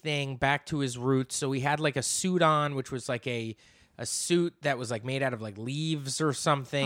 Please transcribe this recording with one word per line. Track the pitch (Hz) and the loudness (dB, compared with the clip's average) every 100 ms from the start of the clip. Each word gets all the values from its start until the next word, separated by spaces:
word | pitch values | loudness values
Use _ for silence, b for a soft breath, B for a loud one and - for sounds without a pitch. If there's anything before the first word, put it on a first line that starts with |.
thing | 156 143 139 | -4 -2 -2
back | 131 139 143 - | 0 2 0 -2
to | 151 | -2
his | 135 123 | -2 0
roots. | 127 135 127 - | 4 4 2 -2
So | 139 | -2
he | 135 | 0
had, | 143 151 | 0 2
like, | 156 139 | 2 0
a | |
suit | - - 185 180 | -2 0 0 4
on, | 160 151 147 | 6 6 2
which | 139 127 | -2 -4
was, | 131 - | -8 -4
like, | 120 127 | -4 -2
a, | 120 113 110 b b b - | -4 -4 -8 b b b -10
a | 117 | -6
suit | - - 175 170 - | -4 2 4 2 0
that | 147 127 | -4 -2
was, | 117 | -2
like, | 117 | -4
made | 120 135 | -2 0
out | 135 | 0
of, | 117 | -2
like, | 107 101 | -8 -8
leaves | 123 143 160 156 135 - | -6 -4 -2 -2 -4 0
or | 156 | 0
something. | 127 165 143 127 143 | 2 2 0 0 -2